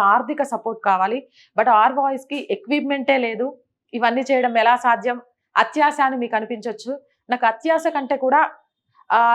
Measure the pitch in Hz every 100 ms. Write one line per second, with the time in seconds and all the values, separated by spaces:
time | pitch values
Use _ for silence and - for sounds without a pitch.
0 | 202 226 240 294 277 226 226 220 208 185
1 | 190 254 - _ _ - 240 220 233 262
2 | 269 269 269 285 - 202 - 294 269 277
3 | 254 269 240 214 262 285 _ _ _ 240
4 | 233 240 262 254 247 233 220 247 247 226
5 | 233 247 - _ _ - 233 302 294 294
6 | 269 262 240 220 220 233 226 214 240 277
7 | _ _ - 247 233 226 311 320 330 311
8 | 262 277 262 285 302 - _ _ _ _
9 | - 220 233